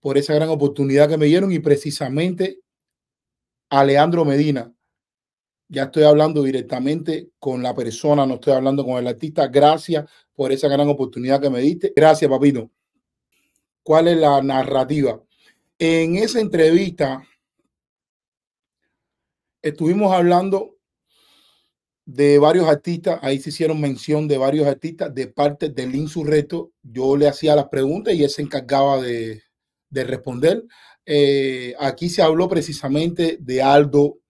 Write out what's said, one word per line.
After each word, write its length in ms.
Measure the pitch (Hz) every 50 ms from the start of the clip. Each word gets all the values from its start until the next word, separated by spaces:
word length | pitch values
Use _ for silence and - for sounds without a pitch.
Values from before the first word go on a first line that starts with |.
por 180 | _ 143 135 143
esa 160 | 143 - 151
gran 160 | 151 156 160
oportunidad 580 | 160 147 143 143 143 - 139 139 135 143 147 147
que 80 | 160
me 80 | 156 151
dieron, 260 | 147 160 180 196 196
y 100 | 180 156
precisamente 1000 | 151 156 143 139 - 151 143 - 151 127 131 151 165 185 180 180 185 185 190 - _ _ _ _ _ _ _ _ _ _ _ _ _ _ _ _ _ _ _ _ _ _
a 120 | 143 139 139
Leandro 420 | 139 139 143 151 175 170 170 165
Medina. 440 | 147 139 143 151 151 143 131 113 - _ _ _ _ _ _ _ _ _ _ _ _ _ _ _ _ _ _ _
Ya 180 | _ - 139 135
estoy 180 | - - 160 151
hablando 400 | 151 147 147 151 156 151 147 139
directamente 880 | 131 131 123 120 - - 127 127 139 151 170 160 - 160 156 - - _ _
con 240 | - 139 127 127 123
la 120 | 123 127
persona, 520 | 135 123 117 110 - - 151 147 147 139
no 80 | 131 127
estoy 180 | 123 - 147 139
hablando 320 | 131 131 135 135 143 135
con 140 | 123 127 127
el 80 | 123
artista. 400 | 123 117 117 - 156 151 - 147
Gracias 580 | 131 120 143 143 147 156 156 - - 170 151 147 - _ _ _ _ _
por 180 | - 139 131 135
esa 160 | 135 156 143
gran 220 | 139 139 147 147
oportunidad 500 | 143 139 131 113 - 120 123 127 135 139
que 80 | 139 139
me 120 | 131 123
diste. 300 | 127 147 170 175 - 196 -
Gracias, 340 | - 151 160 - 156 165 143
papito. 400 | 135 127 139 143 143 123 110 - _ _ _ _ _ _ _ _ _ _ _ _ _ _ _ _ _ _ _ _ _ _ _
¿Cuál 260 | - 156 160 165 170
es 80 | 175
la 240 | 165 156 147 143 139
narrativa? 840 | 135 139 135 131 131 131 135 135 131 123 147 151 139 127 110 - _ _ _ _ _ _ _ _ _ _ _ _
En 380 | 165 165 165 165 165 160 170
esa 240 | 185 220 226 254 240
entrevista 840 | 220 208 - 165 160 156 165 180 196 180 170 - 147 135 131 135 - _ _ _ _ _ _ _ _ _ _ _ _ _ _ _ _ _ _ _ _ _ _ _ _ _ _ _ _ _ _ _ _ _ _ _ _ _ _ _ _ _ _ _ _ _ _ _
estuvimos 500 | - 156 147 - 165 156 180 202 208 196
hablando 680 | 190 185 175 175 175 175 185 196 190 196 208 - _ _ _ _ _ _ _ _ _ _ _ _ _ _ _ _ _ _ _ _ _ _ _ _ _ _ _
de 320 | - 127 127 143 143 143 143
varios 280 | 147 160 165 180 175
artistas, 520 | 160 151 147 _ 175 175 160 160 190 170 -
ahí 180 | - 131 139 135
se 120 | 135 156
hicieron 280 | 143 - 165 156 160 156 151
mención 440 | 143 131 117 - - 147 151 156
de 120 | 151 147 135
varios 280 | 131 135 143 156 147
artistas 480 | 143 139 - - 160 165 - - - 131
de 120 | 131 131
parte 420 | - _ - 143 147 147 - 165 151
del 260 | 131 131 127 127 127
Insurrecto. 760 | 139 160 151 - 175 151 147 151 151 147 147 - 170 - _ _ _ _
Yo 340 | 117 113 127 131 131 139 143
le 100 | 147 147
hacía 260 | 139 - - 156 147
las 140 | 151 143 139
preguntas 460 | - 139 135 135 156 196 214 233 196
y 100 | 165 143
él 60 | 143
se 100 | - -
encargaba 640 | 147 131 - 139 127 120 139 139 139 139 139 131 127
de, 400 | 123 120 117 113 113 110 107 _ _ _ _ _ _ _ _ _ _
de 140 | - 135 127
responder. 600 | 120 131 127 - 135 123 123 139 160 190 240 240 - _ _ _ _ _ _ _
Eh, 680 | - 151 147 143 139 139 139 135 135 131 127 127 123 123 143
aquí 300 | 147 135 131 - 170 175
se 140 | 175 - 180
habló 260 | 160 160 165 180 185
precisamente 880 | 190 - - - 147 - - 139 135 151 160 170 170 170 175 160 - -
de 220 | 147 123 127 127
Aldo 580 | 135 135 139 147 147 143 131 147 143 143 - _ _ _